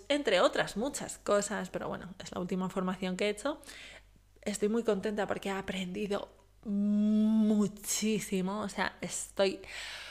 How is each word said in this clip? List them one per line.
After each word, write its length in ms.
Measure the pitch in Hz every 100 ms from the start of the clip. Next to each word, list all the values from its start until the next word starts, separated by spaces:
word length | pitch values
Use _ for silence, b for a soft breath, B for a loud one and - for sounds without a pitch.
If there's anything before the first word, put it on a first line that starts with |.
| -
entre 320 | 196 190 180
otras 340 | 277 - 160 196
muchas 420 | 269 - 175 -
cosas, 520 | - 202 196 196 185
pero 180 | 175 -
bueno, 260 | - 170 -
es 120 | -
la 80 | -
última 280 | 180 185 185
formación 460 | - 185 185 185 185
que 120 | 208
he 20 |
hecho. 320 | 208 277 311 B B B B B - _ _
Estoy 260 | - 202 208
muy 160 | 226
contenta 440 | 226 202 214 208 196
porque 200 | 202 196
he 60 |
aprendido 760 | 190 190 190 185 196 202 202 - - _ _ 214
muchísimo, 1900 | 202 208 208 208 214 214 220 214 214 196 196 - - 214 214 - 190 185 214
o 80 | 196
sea, 300 | - - -
estoy 640 | 180 - - - 196 - B B B B B